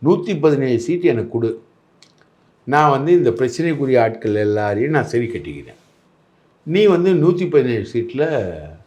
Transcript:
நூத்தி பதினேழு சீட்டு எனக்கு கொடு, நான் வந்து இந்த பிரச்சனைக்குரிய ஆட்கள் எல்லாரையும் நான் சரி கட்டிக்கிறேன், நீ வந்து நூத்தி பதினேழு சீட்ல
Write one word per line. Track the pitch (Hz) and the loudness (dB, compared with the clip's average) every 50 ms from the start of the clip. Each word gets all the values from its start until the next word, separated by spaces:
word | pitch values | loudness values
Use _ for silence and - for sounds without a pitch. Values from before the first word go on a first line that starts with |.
| 123 | 0
நூத்தி | 151 202 - - 220 190 147 | 0 2 2 0 -4 -4 2
பதினேழு | 147 156 143 135 135 131 120 117 | 2 2 2 2 0 0 -2 -2
சீட்டு | - - 175 175 170 160 | -2 -2 -4 0 0 0
எனக்கு | 123 113 - - | 0 0 -2 -4
கொடு, | - 117 117 113 - - - _ _ _ _ _ _ _ _ _ _ _ _ _ _ _ _ _ _ _ - 120 | -4 -4 -4 -4 -4 -6 -14 _ _ _ _ _ _ _ _ _ _ _ _ _ _ _ _ _ _ _ -6 0
நான் | 139 151 151 147 | 2 2 4 4
வந்து | 135 135 139 165 | 2 2 2 4
இந்த | 175 175 - 120 | 4 4 4 2
பிரச்சனைக்குரிய | 117 123 131 120 - - 160 170 156 143 143 131 127 120 | 0 0 -2 -2 -2 -2 -2 -2 -2 -2 0 2 2 2
ஆட்கள் | 113 113 113 - - 110 104 | 2 2 0 -4 -4 -2 0
எல்லாரையும் | 104 107 104 104 104 104 104 101 104 127 151 | 0 0 0 0 0 0 -2 -2 -2 -2 0
நான் | 156 143 120 - | 0 -2 -2 -2
சரி | - 120 120 101 | -2 -2 -2 -2
கட்டிக்கிறேன், | 90 90 - - 73 71 69 - - _ _ _ _ _ _ _ _ _ _ _ _ _ _ _ _ _ - | -6 -8 -10 -12 -14 -16 -16 -20 -20 _ _ _ _ _ _ _ _ _ _ _ _ _ _ _ _ _ -8
நீ | 151 165 196 214 | -4 0 2 4
வந்து | 202 180 170 175 190 180 | 4 4 4 4 2 2
நூத்தி | 160 147 175 170 180 185 151 | 4 4 2 2 2 0 0
பதினேழு | 151 143 127 123 120 110 95 - - | 2 2 2 2 0 -2 -4 -4 -4
சீட்ல | 120 117 113 - 135 151 165 151 123 98 90 82 78 76 78 80 82 _ | -6 -6 -4 -2 -2 -2 -2 -2 -2 -4 -4 -8 -10 -14 -16 -18 -20 _